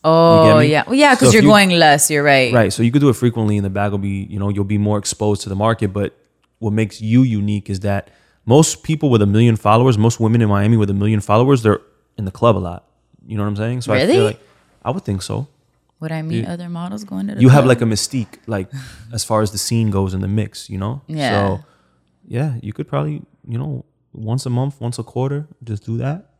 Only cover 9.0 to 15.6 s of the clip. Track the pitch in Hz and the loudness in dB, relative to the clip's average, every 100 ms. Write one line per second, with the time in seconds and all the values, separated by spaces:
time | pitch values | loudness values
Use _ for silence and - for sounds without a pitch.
9 | 147 117 101 104 120 113 104 113 131 107 | 0 2 2 4 2 2 2 2 2 2
10 | 113 - 110 117 107 101 104 117 101 98 | 0 0 0 2 2 2 2 2 0 0
11 | 101 107 101 107 135 135 110 104 _ _ | 0 -2 0 2 2 2 2 0 _ _
12 | _ - 95 - 117 95 90 87 _ _ | _ -12 -10 0 0 0 -4 -10 _ _
13 | _ _ 65 104 104 101 113 127 117 110 | _ _ -10 -6 -6 -4 -6 -6 -2 0
14 | 170 349 107 - _ _ _ _ - 170 | 2 2 2 -2 _ _ _ _ -8 -6
15 | - 98 - 104 139 _ | -6 -6 -6 -8 -8 _